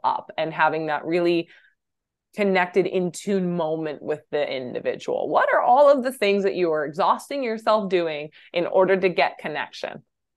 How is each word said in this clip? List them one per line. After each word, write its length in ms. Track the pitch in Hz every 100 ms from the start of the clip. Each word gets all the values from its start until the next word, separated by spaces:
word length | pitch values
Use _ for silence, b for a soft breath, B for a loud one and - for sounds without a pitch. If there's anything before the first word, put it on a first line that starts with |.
up 260 | 131 - - -
and 160 | 160
having 340 | 160 156 156 156
that 180 | 147 -
really 420 | 175 175 170 165 b b b _ _ _ _ _ -
connected, 500 | 202 185 180 190 175
in 260 | 190 180
tune 420 | - 202 196 180 175
moment 460 | 156 160 156 143
with 200 | - 151 _
the 220 | 151 139
individual. 760 | 135 123 117 127 - - - -
What 240 | - 571
are 80 | -
all 280 | - 254 285
of 140 | 285
the 80 | 247
things 300 | - 202 202
that 120 | 196 180
you 160 | 170
are 120 | 151 147
exhausting 580 | 151 180 240 - 277
yourself 440 | 240 220 226 220 196
doing 400 | 180 165 147 151 B B
in 160 | 175 165
order 300 | 190 185 190
to 100 | 190
get 280 | 175 156 -
connection? 640 | 160 147 117 - - - - _ _